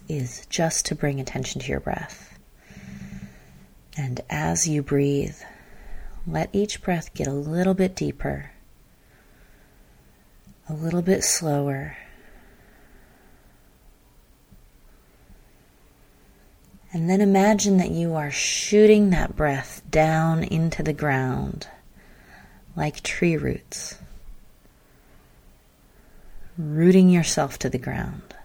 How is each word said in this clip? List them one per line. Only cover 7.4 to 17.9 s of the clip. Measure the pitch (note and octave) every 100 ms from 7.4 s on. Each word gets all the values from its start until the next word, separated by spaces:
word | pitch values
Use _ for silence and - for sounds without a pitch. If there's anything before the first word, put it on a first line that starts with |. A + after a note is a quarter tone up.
| D3 E3 F#3
bit | F#3+ F#3 F#3
deeper, | D3 - C#3+ C#3 C#3+ - - - _ _ _ - _ - - - - - - - - _ _ - - - -
a |
little | D#3 E3 F3
bit | F3 F#3+
slower. | - - D#3+ C#3+ C#3+ C3+ D3 - - - - - - - - - - - - - - - - _ _ _ - - _ _ _ _ _ - - _ - - _ _ - - - _ _ _ _ _ _ _ _ _ - _ _ - -
And | E3+ E3
then | F#3+
imagine | G3+ F#3+ G3+ G#3+ G3+ F#3+
that | F3